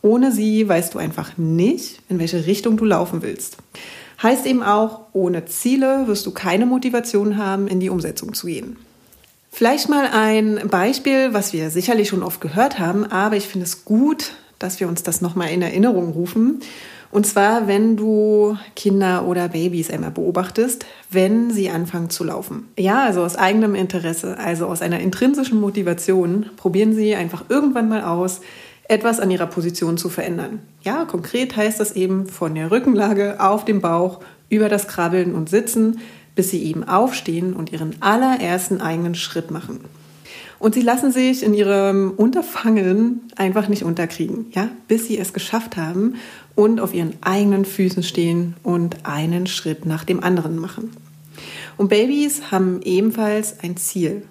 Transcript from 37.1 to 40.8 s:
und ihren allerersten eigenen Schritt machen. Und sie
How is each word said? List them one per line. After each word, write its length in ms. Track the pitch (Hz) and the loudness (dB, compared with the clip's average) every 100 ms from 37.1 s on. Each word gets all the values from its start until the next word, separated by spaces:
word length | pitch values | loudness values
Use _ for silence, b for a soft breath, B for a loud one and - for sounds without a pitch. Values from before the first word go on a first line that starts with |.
| - - 165 185 | 0 -4 -2 -2
und 160 | 185 160 | -4 -8
ihren 240 | 160 160 160 | -6 -8 -2
allerersten 800 | - 220 262 254 175 180 185 190 | 0 2 2 2 0 -2 -2 -2
eigenen 340 | 165 165 170 | -2 -2 -2
Schritt 380 | 170 - 165 165 | -4 -6 -6 -6
machen. 260 | 160 - - - - B B B B B B | -10 -10 -14 -14 -20 B B B B B B
Und 160 | 220 | 0
sie 80 | 240 | 4